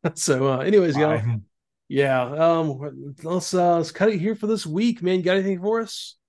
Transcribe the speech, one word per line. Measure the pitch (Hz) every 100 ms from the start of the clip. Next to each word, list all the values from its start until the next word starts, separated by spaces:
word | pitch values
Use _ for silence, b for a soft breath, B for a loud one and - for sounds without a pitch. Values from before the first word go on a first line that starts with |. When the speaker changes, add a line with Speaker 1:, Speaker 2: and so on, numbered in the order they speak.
| 165 -
Speaker 1:
So, | - 131 135
uh, | 131
anyways, | 180 208 175 139
y'all. | 151 120
Speaker 2:
Bye. | 113 113 - _ _ _ _
Speaker 1:
Yeah. | 139 139 131
Um, | 123 147 165 165 160 131 147 135 139 135
let's, | 160 180 175
uh, | 185 175 170
let's | 165
cut | - 208
it | 202
here | 190
for | 220 214
this | 220 160
week, | 160 233 233
man. | 180 185
You |
got | 175 190
anything | 190 185
for | 196 226
us? | 220 - - -